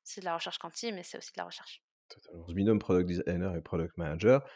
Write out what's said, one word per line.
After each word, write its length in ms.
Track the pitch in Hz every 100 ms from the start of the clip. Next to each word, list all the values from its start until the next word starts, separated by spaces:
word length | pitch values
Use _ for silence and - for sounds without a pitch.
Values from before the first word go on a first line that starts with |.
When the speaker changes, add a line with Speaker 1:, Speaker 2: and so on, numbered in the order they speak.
Speaker 1:
C'est 180 | - -
de 40 | 185
la 100 | 170
recherche 240 | 170 -
quanti, 320 | 170 - 233
mais 100 | 196
c'est 140 | 175 -
aussi 120 | -
de 60 | -
la 40 | 175
recherche. 380 | - - - _ _ _
Speaker 2:
Totalement. 380 | - - 85 85
Ce 60 |
binôme 260 | 85 101 107
product 280 | - 92 90
designer 480 | 87 - 87 92 87
et 60 |
product 360 | 80 85 82 -
manager, 500 | 80 80 107 135 135